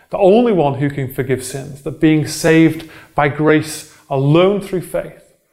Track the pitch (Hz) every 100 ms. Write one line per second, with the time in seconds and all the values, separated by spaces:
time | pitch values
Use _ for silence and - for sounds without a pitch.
0 | _ 180 190 220 240 185 143 120 143 143
1 | 127 - 127 127 - 139 143 - 160 127
2 | 156 156 143 - 165 160 160 156 - -
3 | - - 147 - 151 156 - - - _
4 | _ 139 139 160 190 202 - 185 180 -
5 | 156 - _ _ _